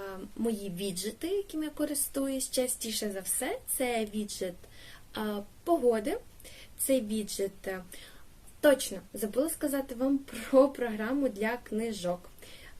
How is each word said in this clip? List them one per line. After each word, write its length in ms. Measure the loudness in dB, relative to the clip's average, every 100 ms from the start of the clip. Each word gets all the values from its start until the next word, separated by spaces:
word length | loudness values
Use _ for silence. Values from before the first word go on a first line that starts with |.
| -8 -10 -8 -2
мої 340 | 0 0 -4
віджити, 580 | -4 -4 -4 -6 -4 -2
якими 380 | -2 -2 -4 -4
я 60 |
користуюсь 800 | -2 -2 0 -2 -2 -2 -2 -2
частіше 600 | 0 0 -2 -4 -2 -2
за 80 | -4
все, 400 | -4 -2 -2 -4 -4 -2
це 280 | 0 0 0
віджит, 500 | -2 -4 -4 -6 -6 -16 -18 -18 -18 -10 -6
е, 260 | -4 -4 -6 -4
погоди, 540 | 2 6 6 4 2 -4 -6 -18 -18 -18 -12 -2
це 240 | 4 4
віджит, 640 | 4 -2 -2 -2 -4 -4 -6
е, 160 | -6 -8 -14 -16 -18 -18 -20 -20 6
точно, 380 | 8 8 4 -8 -10
забула 360 | -4 -2 2 0
сказати 460 | 0 0 0 -2 0
вам 220 | 2 2
про 520 | 0 -10 6 8 8
програму 600 | 6 -2 -2 0 2 0
для 280 | 0 -2 -2
книжок. 720 | -4 -4 -2 -2 -2 -2 -6 -18 -18 -18 -18